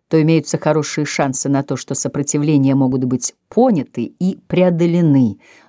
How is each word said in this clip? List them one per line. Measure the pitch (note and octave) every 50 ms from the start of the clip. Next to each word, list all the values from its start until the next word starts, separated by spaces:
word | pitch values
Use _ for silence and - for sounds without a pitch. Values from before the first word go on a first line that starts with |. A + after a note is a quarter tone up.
| _ -
то | - D#3+ D#3
имеются | D#3 E3 D#3+ - - - D#3
хорошие | - D3+ D3+ D#3 C#3+ - - - D3+
шансы | D3 - - D#3 C#3 B2+ - - C#3
на | C#3 C#3 C#3
то, | - C#3+
что | B2 - - C#3
сопротивления | - - C#3 - C#3+ C#3+ - - D3+ C#3+ D3+ D#3 C#3+ C3+ C3+ C3+
могут | C#3 C#3 B2+ C3 C3+ C3
быть | B2+ B2+ B2+ - - - _ _ -
поняты | - - A#3+ C4 A3 D#3+ B2 - - - A#2
и | - - - F3+ F#3 G3
преодолены, | - _ - - E3+ F#3 F3+ F3 D#3+ F3 F3 E3+ F3 F3 D#3 C#3+ C3+ B2+ A2+ G2 - _ _ - _ _